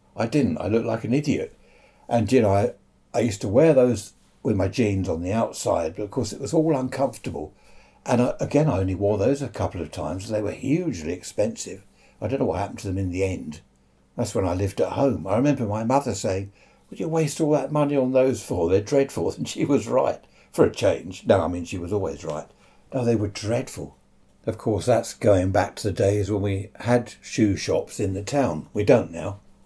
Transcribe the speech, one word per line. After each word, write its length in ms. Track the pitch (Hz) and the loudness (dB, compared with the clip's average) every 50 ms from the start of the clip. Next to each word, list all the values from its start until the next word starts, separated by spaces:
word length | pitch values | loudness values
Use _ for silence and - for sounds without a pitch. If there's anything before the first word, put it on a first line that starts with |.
| _ _ - | _ _ -6
I 100 | - 110 | -4 -4
didn't, 320 | 113 - 151 127 92 80 76 | 0 0 2 2 2 0 -2
I 100 | 87 95 | -2 0
looked 180 | 107 117 - | 0 0 0
like 180 | 113 113 113 - | 0 -4 -4 -2
an 100 | 110 120 | 0 0
idiot. 400 | 143 147 151 104 - - - - _ - _ _ _ _ _ _ _ _ - | 0 2 0 0 -2 -2 -6 -10 _ -20 _ _ _ _ _ _ _ _ -2
And, 220 | 120 117 104 98 | 0 0 2 4
you 120 | 127 127 | 4 4
know, 100 | 110 101 | 6 6
I, 220 | 98 101 107 120 - - _ _ _ _ _ _ | 4 4 2 0 -2 -6 _ _ _ _ _ _
I 80 | - 117 | -2 0
used 200 | 117 120 101 - | 0 0 -2 -4
to 60 | - 104 | -4 2
wear 260 | 98 127 156 165 147 | 4 6 6 8 8
those 380 | 131 123 123 120 110 - - - _ _ _ _ _ | 6 6 4 2 0 -4 -10 -18 _ _ _ _ _
with 140 | - - 107 | -2 -2 0
my 120 | 98 90 95 | 0 0 0
jeans 400 | - - 117 107 98 95 90 95 | 0 0 0 2 2 0 0 -2
on 140 | 82 82 | -2 -2
the 100 | 85 87 | -2 -2
outside, 600 | 101 113 113 - - - - 110 90 85 82 80 85 | 0 0 -2 -2 -4 -4 -2 0 0 0 0 -2 -6
but 60 | - | -6
of 80 | 104 101 | -8 -6
course 220 | - 131 113 98 | -4 -4 -4 -4
it 80 | - - | -6 -8
was 120 | 143 120 | -6 -2
all 240 | 165 160 156 165 156 | 0 2 2 2 2
uncomfortable. 760 | 131 127 127 - - 139 127 - - - 127 - - 76 - - _ _ - - - - _ _ _ - | 0 -2 -4 -2 -2 -2 -2 -2 -6 -10 -8 -8 -8 -10 -12 -14 _ _ -20 -20 -20 -20 _ _ _ -4
And 160 | - 127 117 | 0 2 2
I, 140 | 123 131 - - | 2 2 0 -2
again, 300 | 135 - - 143 156 151 | -4 2 2 2 4 4
I 100 | 101 95 | 2 0
only 160 | 95 92 95 | 0 0 0
wore 240 | 87 101 101 107 95 | 0 0 0 2 2
those 220 | 98 123 143 143 | 2 2 2 0
a 80 | 143 - | -4 -8
couple 320 | - - 98 87 - 90 | -6 -4 -4 -4 -4 -6
of 100 | 80 73 | -10 -8
times. 380 | - 90 78 78 80 95 101 113 | -8 -8 -6 -6 -6 -6 -6 -4
They 140 | 110 107 | -4 -2
were 100 | 107 - | -2 -4
hugely 600 | - - - - 143 180 180 165 113 87 76 78 | -6 -4 -2 0 0 0 0 -2 -4 -6 -6 -6
expensive. 720 | 90 - - - - - 104 113 110 - - 92 92 98 - - _ _ _ _ _ - | -8 -8 -10 -8 -2 0 0 0 -2 -6 -10 -12 -12 -14 -16 -20 _ _ _ _ _ -8
I 80 | 107 104 | -6 -4
don't 120 | 131 139 | -2 0
know 60 | 139 | 0
what 120 | 101 80 87 | 0 -2 -2
happened 220 | 101 - - - | -4 -6 -8 -8
to 80 | - 101 | -6 -4
them 100 | 92 98 | -4 -2
in 120 | 98 90 | -2 -2
the 140 | 87 90 95 | -2 -2 -2
end. 360 | 92 92 - - 76 76 - - _ _ _ _ _ _ _ _ _ - | -2 -2 -6 -8 -12 -14 -16 -18 _ _ _ _ _ _ _ _ _ -6
That's 180 | - 117 101 - | -6 -4 -2 -2
when 100 | 117 95 | -2 0
I 100 | 87 87 | 0 0
lived 260 | 92 101 95 - - | 0 -2 -2 0 -2
at 120 | 98 90 | -2 -2
home. 340 | - 113 135 139 107 80 78 | 0 0 0 0 0 0 -2
I 100 | 95 98 | -2 0
remember 280 | 113 135 147 139 127 123 | 2 2 2 2 0 -2
my 200 | 101 104 107 113 | -4 -4 -2 0
mother 300 | 113 131 139 135 123 101 | 2 2 2 2 0 -4
saying, 380 | - - 107 95 95 98 98 - _ _ _ _ _ _ - | -4 -2 -2 -2 -2 -4 -8 -14 _ _ _ _ _ _ -16
"What 100 | - - | -10 -8
do 40 | |
you 60 | 185 160 | -6 -2
waste 320 | 160 165 160 147 - - | 0 0 0 0 0 0
all 120 | 160 147 | 2 2
that 200 | 151 143 135 135 | 2 2 0 0
money 240 | 147 147 147 143 143 | 0 0 2 2 2
on 160 | 139 127 127 | 2 2 4
those 300 | 131 131 131 135 123 104 | 4 4 4 4 2 0
for? 260 | - - - 90 85 85 | -4 -4 -2 0 2 2
They're 120 | 92 104 | 2 2
dreadful." 520 | 104 - 147 139 139 - - - 82 98 | 2 4 2 2 2 2 0 -2 -2 -2
<laughs> 40 | - | -4
And 120 | - - - | -4 -6 -6
she 160 | - - - | -2 -2 0
was 240 | - 147 127 - 117 | 2 2 2 2 2
right, 340 | 120 127 139 - - - _ _ _ _ _ _ | 2 2 2 2 -2 -4 _ _ _ _ _ _
for 120 | - - 127 | 2 4 4
a 60 | - | 4
change. 540 | - - 113 98 82 - - 95 92 - - | 2 2 2 2 2 0 -4 -10 -14 -6 2
No, 140 | - 107 95 | 2 4 4
I 80 | 82 82 | 4 0
mean, 160 | 90 90 82 | -2 -4 -6
she 140 | - - 92 | -8 -8 -8
was 140 | 85 90 | -6 -4
always 320 | 104 101 95 76 71 76 - | -2 -2 -2 -4 -6 -6 -8
right. 220 | 78 76 76 - - _ _ _ - _ _ _ - | -8 -8 -8 -8 -12 _ _ _ -20 _ _ _ -8
No, 120 | - 135 120 | -4 -2 2
they 120 | 117 117 | 2 2
were 120 | 104 107 98 | 2 0 -2
dreadful. 680 | - - 101 104 117 123 131 - - - 76 - - _ _ _ _ _ _ _ _ _ - | -6 -6 -4 -2 -2 -2 -4 -6 -10 -10 -12 -12 -14 _ _ _ _ _ _ _ _ _ -6
Of 140 | - 104 - | -6 -6 -4
course, 280 | - 120 107 95 82 | -2 0 0 0 2
that's 280 | 123 117 110 - - - | 2 2 2 2 -2 -6
going 380 | - - 113 101 92 90 95 | 2 4 6 6 6 4 2
back 240 | 95 98 92 - - | 2 2 0 0 -4
to 120 | - - 107 | -6 -4 -4
the 40 | |
days 380 | 92 - 104 98 101 104 98 98 | 0 2 2 2 2 2 0 0
when 120 | 107 98 | -2 -2
we 280 | 95 101 98 95 98 - - - | 0 -2 -2 -4 -6 -10 -12 -8
had 340 | - 120 120 123 117 - - - | -2 0 0 0 0 -2 -14 -18
shoe 340 | - - - - 110 104 95 | -14 -6 0 2 4 4 2
shops 440 | - - - 85 90 - - - - | 0 -2 0 0 0 -2 -4 -6 -4
in 120 | 107 95 | -4 -4
the 100 | 95 98 | -4 -4
town. 460 | 98 - 139 143 131 107 80 78 - - | -4 -2 0 0 0 0 -2 -4 -8 -6
We 120 | - 101 104 | -4 0 4
don't 280 | 101 131 113 92 82 | 6 6 6 4 0
now. 280 | 82 82 80 104 104 - _ - - _ - | -8 -8 -8 -8 -8 -10 _ -20 -20 _ -8